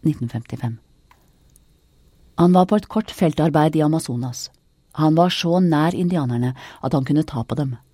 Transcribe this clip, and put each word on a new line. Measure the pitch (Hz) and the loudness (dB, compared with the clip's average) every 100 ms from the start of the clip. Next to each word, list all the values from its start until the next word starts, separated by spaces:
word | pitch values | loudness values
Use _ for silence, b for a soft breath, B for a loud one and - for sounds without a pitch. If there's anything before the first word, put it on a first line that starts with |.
nitten | 160 147 120 | -2 -2 -6
femtifem. | 117 - 113 117 113 _ _ _ _ _ _ _ _ _ _ _ _ _ _ _ - | -8 -10 -8 -8 -10 _ _ _ _ _ _ _ _ _ _ _ _ _ _ _ 2
Han | 170 | 4
var | 180 180 | 6 4
på | 208 | 0
et | - | 0
kort | 214 220 | -6 -6
feltarbeid | - 170 147 160 151 156 160 | -2 0 2 0 2 2 2
i | |
Amazonas. | 151 160 - 120 127 120 - _ _ _ _ - | 0 0 -2 -6 -6 -8 -14 _ _ _ _ 0
Han | 156 156 | 2 4
var | 180 | 2
så | 175 170 180 | 2 0 2
nær | 180 156 160 - | 2 2 2 0
indianerne | 175 175 131 120 123 131 B B | -2 -2 -2 -2 -2 -6 B B
at | - | -2
han | 147 131 | -2 0
kunne | 143 156 | 0 0
ta | 127 | -6
på | 113 110 | -6 -4
dem | 135 120 _ | -4 -8 _